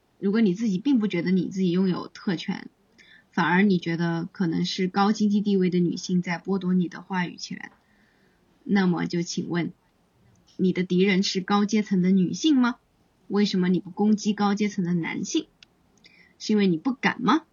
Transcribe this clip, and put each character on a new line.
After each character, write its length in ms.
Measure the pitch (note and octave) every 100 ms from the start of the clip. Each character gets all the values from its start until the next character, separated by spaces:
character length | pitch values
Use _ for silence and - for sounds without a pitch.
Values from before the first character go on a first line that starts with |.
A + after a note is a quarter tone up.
| _ _
如 140 | G3
果 80 | G#3+
你 140 | A3
自 140 | F3+ A#3
己 100 | F#3
并 200 | C#4 C4
不 80 | G#3
觉 140 | F3
得 100 | E3+
你 180 | F#3 -
自 120 | F#3
己 100 | F#3
拥 180 | F3 F#3+
有 200 | F3 -
特 260 | - -
权， 340 | D#3+ - G1+ G1+ _ _ _ - - _
反 140 | -
而 160 | D#3 F3
你 180 | G#3 F3+
觉 200 | E3+ E3
得 280 | E3+ E3 F3
可 140 | - F3
能 180 | E3+
是 240 | F3+ - F#3
高 240 | G3+ G3+
经 160 | G#3 G#3
济 140 | G#3
地 160 | G#3 G3
位 100 | F#3
的 100 | F3+
女 200 | F3 F#3
性 240 | - F3+
在 160 | F3 E3+
剥 200 | - G3
夺 140 | F#3
你 160 | F#3 E3
的 140 | -
话 240 | F3+ F#3 E3+
语 100 | -
权， 340 | - - - _ _ _ _ _ _ _ _ _
那 220 | - G3+ F#3
么 180 | E3
就 160 | F3 F3
请 300 | E3+ - -
问， 220 | E3+ E3 - _ _ _ _ _ _ _ -
你 160 | F#3
的 100 | F3+
敌 180 | F3+ F3+
人 200 | G3 F#3
是 200 | G3+ F#3+
高 240 | F#3 G3+ G3+
阶 160 | G#3+
层 180 | G#3 F#3+
的 100 | F3+
女 220 | F#3+ F3
性 240 | F3+ D#4+ C4+
吗？ 200 | B3 B3 _ _ _ _ -
为 160 | G3+
什 160 | G#3 F#3+
么 80 | F3+
你 120 | F#3
不 100 | -
攻 260 | - G#3 G#3
击 160 | G3+
高 220 | G#3 G3+
阶 140 | G3+ G#3
层 140 | G3+
的 120 | F3
男 300 | F3 D#3+ - G3
性？ 200 | D#4+ - _ - _ _ _ - _ _ -
是 160 | -
因 20 | G#3+
为 80 | G3
你 120 | D#3+
不 160 | B3+
敢 260 | A#3+ G3 -
吗？ 220 | - D#4+ -